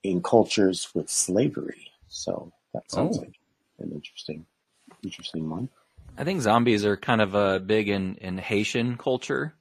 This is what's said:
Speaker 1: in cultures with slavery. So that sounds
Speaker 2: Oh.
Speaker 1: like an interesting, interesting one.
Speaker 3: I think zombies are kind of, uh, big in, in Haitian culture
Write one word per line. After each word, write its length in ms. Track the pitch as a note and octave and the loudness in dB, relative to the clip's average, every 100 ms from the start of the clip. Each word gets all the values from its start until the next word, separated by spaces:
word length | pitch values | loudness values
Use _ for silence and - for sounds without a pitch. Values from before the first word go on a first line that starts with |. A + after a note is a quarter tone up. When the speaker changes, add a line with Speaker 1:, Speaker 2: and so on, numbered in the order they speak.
Speaker 1:
in 200 | G2+ F2+ | 0 0
cultures 640 | - A#2 G#2+ - F#2+ F2+ - | 6 6 6 4 4 2 -4
with 140 | E2+ D#2+ | -6 -2
slavery. 800 | - - F#2+ C#3 - - - - _ _ | -4 0 2 2 -2 -10 -14 -20 _ _
So 440 | - - F#2 - _ _ | -10 -8 -8 -10 _ _
that 180 | - - | -12 -6
sounds 280 | - D#3 A3+ | -2 0 -2
Speaker 2:
Oh. 40 | |
Speaker 1:
like 120 | - - _ _ _ _ | -6 -20 _ _ _ _
an 140 | - | -10
interesting, 540 | D2 - - - D#2 E2 _ _ _ - - | -10 -14 -16 -12 -12 -14 _ _ _ -20 -16
interesting 460 | F#2 - - E2 D#2+ | -14 -12 -10 -8 -6
one. 200 | E2+ C3 _ _ - - - | -6 -8 _ _ -20 -20 -6
Speaker 3:
I 80 | |
think 180 | C#3+ F#3+ | -4 0
zombies 420 | A2 A#2 A#2+ G#2+ | 4 4 4 4
are 120 | G#2 G2 | 2 0
kind 240 | - A2+ | 2 2
of, 140 | G2+ | 4
uh, 240 | G2+ G2+ F#2+ | 4 2 2
big 280 | F#2+ G#2+ G2+ | 2 2 2
in, 280 | G2+ F#2+ - | 0 -2 -6
in 220 | F#2 F#2 | -8 -8
Haitian 580 | F2+ G#2 G#2+ B2 A#2+ A#2+ | 0 0 2 0 -2 -2
culture 580 | - B2+ - C3+ D#3 _ | -2 -2 -2 -4 -4 _